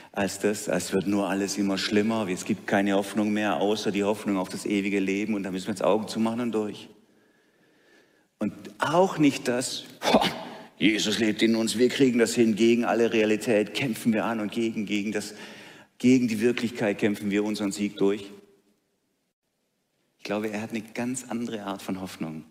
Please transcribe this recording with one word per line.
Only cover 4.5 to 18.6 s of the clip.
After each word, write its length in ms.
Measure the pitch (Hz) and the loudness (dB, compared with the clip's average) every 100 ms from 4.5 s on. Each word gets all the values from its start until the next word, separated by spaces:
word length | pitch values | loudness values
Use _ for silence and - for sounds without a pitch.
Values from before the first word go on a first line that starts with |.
| 101 - | -6 -2
ewige 320 | 101 98 98 | 0 2 0
Leben 360 | 95 98 107 | 0 0 -2
und 100 | 104 | -2
da 80 | 95 | -4
müssen 160 | 92 95 | -6 -6
wir 60 | |
jetzt 100 | 95 | 0
Augen 240 | 87 107 101 | 2 2 0
zumachen 320 | 110 113 117 | -2 0 0
und 100 | 120 | -2
durch.“ 380 | 107 104 90 - - _ _ _ _ _ _ _ _ _ _ _ _ _ - | -2 -2 -6 -16 -20 _ _ _ _ _ _ _ _ _ _ _ _ _ -6
Und 120 | 104 - - - | -6 -6 -12 -4
auch 400 | - 170 190 160 | 0 4 2 4
nicht 280 | 143 - - | 4 4 -2
das, 380 | 123 - - - - - - - - - - - - | -2 -2 -6 -12 -4 2 4 4 -2 -12 -16 -14 0
„Jesus 440 | - 104 104 101 | 2 2 0 0
lebt 200 | 110 104 | 0 2
in 140 | 113 | 2
uns, 240 | 113 110 104 | 2 0 2
wir 100 | 123 | 2
kriegen 300 | - 131 120 | 4 4 4
das 160 | 113 | 2
hin, 220 | - 113 104 | 4 4 6
gegen 280 | 113 117 | 4 4
alle 280 | 104 110 113 | 2 2 2
Realität 640 | 110 107 107 123 104 98 | 4 2 2 2 2 2
kämpfen 380 | - 135 110 120 | -2 -4 -2 0
wir 120 | 107 | 2
an 160 | 92 113 | 0 -2
und 100 | 101 | -4
gegen, 360 | 117 113 110 95 | -2 -2 -2 -2
gegen 260 | 104 107 | -2 -2
das, 220 | 104 - - - - - - - - | -4 -6 -12 -16 -18 -20 -20 -20 2
gegen 300 | 123 131 120 | 4 6 4
die 120 | 110 | 2
Wirklichkeit 580 | 120 117 113 - 107 95 | 0 2 -2 -2 -2 0
kämpfen 320 | 107 104 104 | 0 0 0
wir 140 | 101 | 0
unseren 280 | 107 104 101 | 0 -2 -4
Sieg 240 | 98 104 - | -2 -4 2
durch.“ 340 | 196 208 - - - _ | 2 2 -6 -18 -20 _